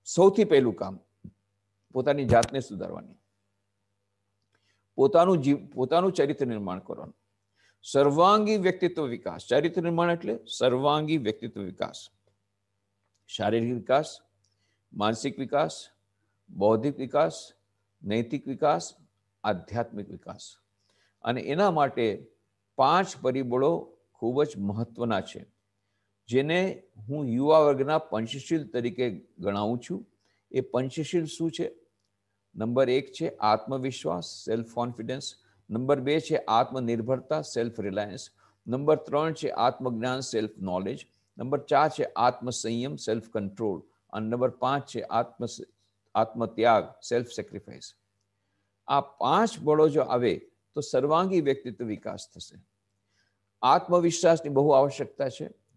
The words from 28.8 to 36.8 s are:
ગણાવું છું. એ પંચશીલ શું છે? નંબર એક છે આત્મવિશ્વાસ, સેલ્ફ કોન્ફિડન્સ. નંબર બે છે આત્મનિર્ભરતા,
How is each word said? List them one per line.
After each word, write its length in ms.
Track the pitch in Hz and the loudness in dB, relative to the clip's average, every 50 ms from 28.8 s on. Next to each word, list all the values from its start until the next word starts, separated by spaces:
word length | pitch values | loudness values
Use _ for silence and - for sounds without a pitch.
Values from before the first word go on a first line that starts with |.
| 117 117 90 123 127 120 95 80 - _ _ - | -4 -2 -2 -2 -2 -2 -4 -6 -12 _ _ -8
ગણાવું 400 | 92 101 101 101 104 110 120 120 | -4 -4 -2 -2 -2 -2 -2 -4
છું. 280 | - - 180 202 - - _ _ _ _ _ _ _ _ | -6 -8 -10 -10 -10 -14 _ _ _ _ _ _ _ _
એ 100 | - 131 | -4 -4
પંચશીલ 640 | 127 - - 123 131 135 - 165 147 - 185 170 160 | -4 -2 -2 -2 -2 -2 -4 -6 -6 -2 -2 -2 -2
શું 260 | 147 - - 165 160 | -4 -4 -6 -4 -4
છે? 240 | 160 - 170 - - - _ _ _ _ _ _ _ _ _ _ _ _ _ _ - | -4 -4 -6 -8 -8 -12 _ _ _ _ _ _ _ _ _ _ _ _ _ _ -8
નંબર 340 | - 110 117 123 131 135 123 | -6 -4 0 2 2 2 2
એક 220 | 127 135 135 - | 2 0 -2 -4
છે 240 | - - 160 - - | -6 -6 -6 -6 -4
આત્મવિશ્વાસ, 880 | - 104 107 110 110 - - 135 131 127 135 123 - - 82 87 87 85 - - - - | 0 2 2 2 2 0 -4 -6 -4 -4 -6 -6 -6 -6 -6 -6 -6 -6 -10 -14 -12 -6
સેલ્ફ 280 | - 110 117 113 113 - | -4 -4 -4 -4 -6 -6
કોન્ફિડન્સ. 640 | 120 120 123 120 113 113 117 127 139 135 - - _ _ _ _ _ _ - | -6 -6 -6 -6 -8 -8 -8 -8 -8 -10 -12 -14 _ _ _ _ _ _ -8
નંબર 300 | 104 117 127 135 147 135 | -6 -2 0 0 0 2
બે 200 | 127 139 151 156 | 2 0 0 0
છે 160 | 156 - 156 | 0 0 -2
આત્મનિર્ભરતા, 1080 | - - - 110 120 131 123 131 131 | -2 0 2 2 2 2 2 -2 -4